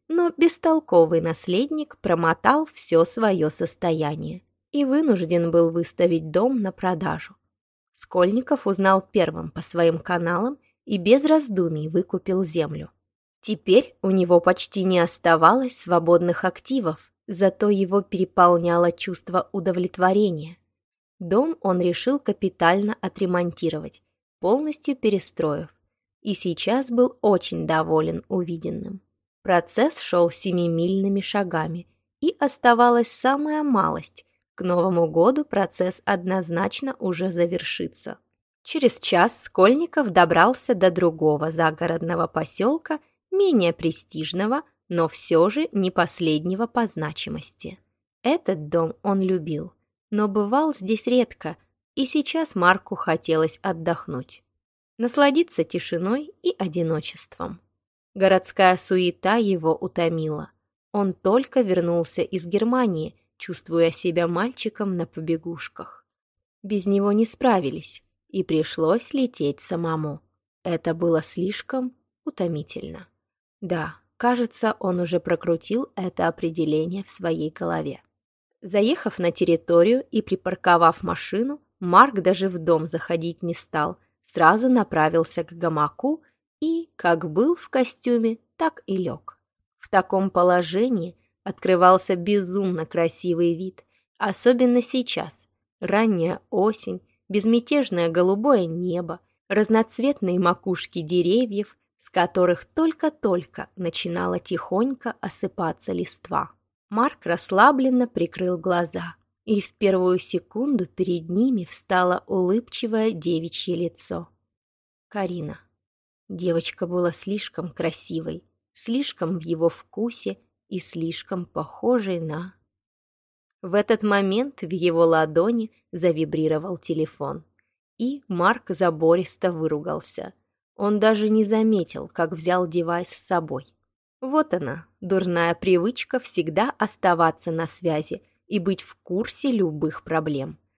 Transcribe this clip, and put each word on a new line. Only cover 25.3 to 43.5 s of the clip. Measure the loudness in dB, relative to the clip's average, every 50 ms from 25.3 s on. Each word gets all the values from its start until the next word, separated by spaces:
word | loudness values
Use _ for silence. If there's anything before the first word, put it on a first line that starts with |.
| -6 -4 -2 -2 -2 -4 -6 -10 _ _ _ _ _ _ _ _ _ _
и | -8 -6 -6
сейчас | -4 -4 -6 -6 -4 -2 -2 -2 -2 -2 -2
был | 2 2 2 2 2 _
очень | 2 2 2 2 0 -2 -6 -6 -2
доволен | 0 0 0 0 2 2 0 0 0 -4 -6 -6 -6
увиденным. | -4 -4 -4 -4 -6 -8 -8 -8 -8 -8 -10 -12 -12 -14 _ _ _ _ _ _ _ _ -2
Процесс | 2 2 2 2 0 0 0 0 0 0 -4
шел | -8 -2 2 4 4 4
семимильными | 2 -2 -6 -2 -2 0 0 0 0 0 0 0 0 0 0 0 0 -2
шагами, | -4 -2 -2 -4 -2 -2 -2 -4 -4 -4 -6 -10 -12 _ _ _ _ _ _ -4
и | -2 -2 -2 0
оставалась | -2 -2 -2 2 4 4 6 6 6 6 6 4 2 0
самая | -2 -2 0 0 0 0 -2 -2 -2 -2 0
малость. | 2 2 2 2 0 -2 -4 -8 -12 _ -20 -20 _ _ _ _ _ _
К | -6
Новому | -4 0 2 2 2 2 2 2 2 2
году | 4 4 4 6 4 2 0
процесс | -2 0 0 0 0 0 -2 -2 -2 -4 -6 -4
однозначно | -4 -4 -2 -2 -2 -2 -2 -2 -2 -2 -2 -2 -2 -4 -6 -8 -8 -8 -6
уже | -4 -4 -4 -2 -4 -4
завершится. | 0 0 0 0 0 -4 -6 -6 -8 -8 -8 -10 -10 -12 -14 -14 -14 -16 _ _ _ _ _ _ _ _ _
Через | -8 -2 2 2 2 2 2
час | -4 0 2 2 2 2 -2 -6 -16
Скольников | -6 2 4 6 6 6 4 0 -2 -2 -2 -2 2
добрался | 4 4 6 6 6 6 6 6 4 0 -2 -2 0
до | 4 4 2
другого | 4 4 2 2 2 2 2 2 2 2 0 -2
загородного | 0 2 0 0 0 0 -4 -4 -2 -2 -4 -4 -2 -2 -2 -2
поселка, | -2 -4 -6 -6 -4 -2 0 0 0 -2 -4 -6 -8 -8 _ _ _ _ _ -4
менее | 0 0 2 4